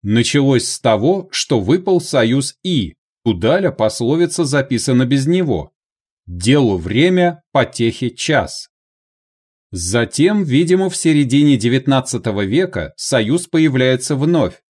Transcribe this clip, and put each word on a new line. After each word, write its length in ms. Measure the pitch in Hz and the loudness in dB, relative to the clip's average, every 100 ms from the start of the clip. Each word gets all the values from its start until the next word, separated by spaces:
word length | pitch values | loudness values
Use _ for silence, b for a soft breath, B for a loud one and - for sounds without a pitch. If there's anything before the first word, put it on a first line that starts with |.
Началось 640 | 101 110 117 143 139 127 - | 0 0 2 0 2 0 -2
с 120 | - | -4
того, 500 | 120 107 123 190 180 | 0 2 2 -2 -4
что 300 | - - 123 | -8 -2 -2
выпал 400 | 98 175 185 180 | 2 0 2 -2
союз 540 | 175 143 113 131 139 - | 0 0 2 0 -2 -8
"и", 320 | 185 156 87 - _ _ | -4 -2 -4 -10 _ _
у 100 | 117 | -4
Даля 380 | 95 110 175 185 | 0 0 0 0
пословица 720 | - 110 - 120 156 170 165 | 0 -2 -2 -2 0 0 -2
записана 640 | 151 143 139 120 - 123 127 | -2 -2 -2 -4 0 0 2
без 200 | 139 135 | 0 0
него: 460 | 180 170 92 - _ _ _ _ _ - | 0 0 -4 -6 _ _ _ _ _ -16
"Делу 500 | 90 95 143 123 95 | -6 2 2 2 0
время, 680 | 85 107 175 185 175 165 _ | -2 0 2 2 0 -2 _
потехе 580 | 139 123 - 117 - 123 | -2 -2 0 -2 -2 -8
час". 560 | - - 143 85 - - _ _ _ _ _ _ _ _ _ _ | -6 -2 -2 -2 -10 -18 _ _ _ _ _ _ _ _ _ _
Затем, 720 | 90 85 117 117 - 170 208 | -8 -2 -2 -2 2 2 2
видимо, 460 | 170 131 170 180 190 | 2 2 2 2 0
в 80 | 180 | -2
середине 580 | 165 151 135 139 147 131 | 0 2 2 4 4 4
девятнадцатого 880 | 117 131 135 135 127 120 110 101 | 2 0 2 0 0 -6 -4 -4
века 500 | 98 131 185 101 73 - | -2 0 -2 -4 -10 -10
союз 500 | - 131 110 165 - | -2 -2 0 -2 -2
появляется 680 | 160 160 131 127 127 - 139 | 0 2 2 2 0 -2 -2
вновь 440 | 151 170 95 - | 0 0 -2 -6